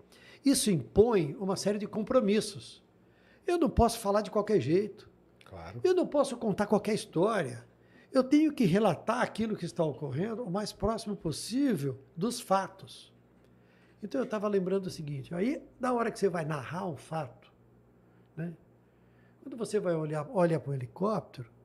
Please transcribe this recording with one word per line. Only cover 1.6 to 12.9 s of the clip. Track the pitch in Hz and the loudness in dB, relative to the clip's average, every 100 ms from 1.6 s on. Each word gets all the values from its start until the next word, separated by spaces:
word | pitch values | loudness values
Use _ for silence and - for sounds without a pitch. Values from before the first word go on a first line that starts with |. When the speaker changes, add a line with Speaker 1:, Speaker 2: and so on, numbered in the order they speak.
| 196 208 | -2 -2
Speaker 1:
de | 202 | -4
compromissos. | 208 208 262 208 214 - 123 - - _ _ _ _ _ _ - | -6 2 2 4 2 0 -8 -16 -20 _ _ _ _ _ _ -2
Eu | 349 | 2
não | 277 | 2
posso | - 233 - | 4 4 4
falar | 196 202 | 0 0
de | 208 | 2
qualquer | 214 208 208 | -2 2 2
jeito. | 127 175 208 - - _ _ _ - | 4 2 0 -8 -20 _ _ _ -20
Speaker 2:
Claro. | 92 82 110 | -16 -14 -2
Speaker 1:
Eu | 370 | 2
não | 359 311 | 2 2
posso | 294 277 240 | 2 0 0
contar | 226 180 202 | -2 0 2
qualquer | 202 - | 2 2
história. | 214 - 156 196 220 135 117 - _ _ - - | -2 -2 0 2 2 -4 -6 -16 _ _ -20 -2
Eu | 262 | 0
tenho | 254 294 311 | 4 4 4
que | 294 | 4
relatar | 208 190 233 - - 240 | 4 6 4 2 0 0
aquilo | 214 - 226 196 | 0 -2 -4 -2
que | |
está | 170 - | -6 -2
ocorrendo | 160 131 143 131 214 220 | -2 -2 -6 -4 -4 -4
o | 240 | -4
mais | 180 208 | -4 -6
próximo | - 196 220 208 202 | -4 -2 -2 -4 -6
possível | 170 139 - 240 285 180 139 123 - - | -6 -6 -4 0 0 0 -2 -6 -12 -4
dos | 220 240 | -4 -4
fatos. | - 190 190 - - | 0 0 0 -10 -20